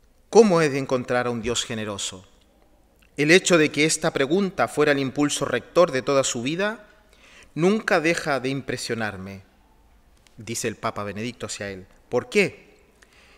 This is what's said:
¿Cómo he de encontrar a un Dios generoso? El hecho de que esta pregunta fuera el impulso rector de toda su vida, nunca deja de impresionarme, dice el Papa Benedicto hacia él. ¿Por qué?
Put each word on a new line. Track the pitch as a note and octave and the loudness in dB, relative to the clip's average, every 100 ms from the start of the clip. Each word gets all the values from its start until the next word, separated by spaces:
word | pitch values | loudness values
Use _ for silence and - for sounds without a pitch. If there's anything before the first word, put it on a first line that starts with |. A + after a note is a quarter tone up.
| _ _ _ | _ _ _
¿Cómo | G3+ A3 E3 | 6 6 6
he | D#3 | 2
de | C3+ | 0
encontrar | C3+ B2+ B2 B2 A#2+ | -2 -4 -2 -2 -2
a | |
un | A#2+ | -4
Dios | A2 A#2 | -4 -4
generoso? | - A2 G#2+ G2 - F#2 - _ _ _ _ _ _ _ _ - | -6 -6 -8 -8 -10 -12 -18 _ _ _ _ _ _ _ _ -2
El | D3 | 4
hecho | F3+ F#3 F3 | 4 6 4
de | D3+ | 4
que | C#3+ | 2
esta | D#3 - E3 | 0 0 -2
pregunta | D3 C3+ F#3 F#3+ D#3+ A#2 | 0 0 0 0 -2 -2
fuera | - D3 | 2 2
el | C#3 | 2
impulso | C3+ C3+ D3 - | 0 0 -2 -2
rector | C#3+ A#2+ - E3+ F3 | -2 -4 0 2 2
de | C3 | 2
toda | C3+ C#3 | 0 2
su | B2+ A#2+ | 0 -2
vida, | B2 E3+ G#3 A#3 - _ _ _ - - - | -4 -2 -4 -6 -14 _ _ _ -20 -20 -12
nunca | D3+ F3+ A3 - F3+ | 0 2 2 2 0
deja | D#3 E3+ D#3+ C3+ | 2 0 0 -2
de | B2+ | -2
impresionarme, | C#3 - A#2+ - A2+ G#2+ G2 F#2+ G2 - _ _ _ _ _ _ _ _ - | -6 -6 -8 -6 -4 -6 -8 -12 -16 -20 _ _ _ _ _ _ _ _ -16
dice | G#2+ A#2 A#2 | -10 -6 -6
el | |
Papa | G2+ A2+ G#2 | -4 -6 -6
Benedicto | G#2 G2 A#2+ A2+ G#2+ | -8 -8 -10 -10 -10
hacia | - G2+ | -10 -10
él. | F#2+ F#2 _ - | -12 -16 _ -6
¿Por | B2 B2 | -4 0
qué? | G#3 F#3 - - - _ _ _ _ _ | 0 0 -2 -20 -20 _ _ _ _ _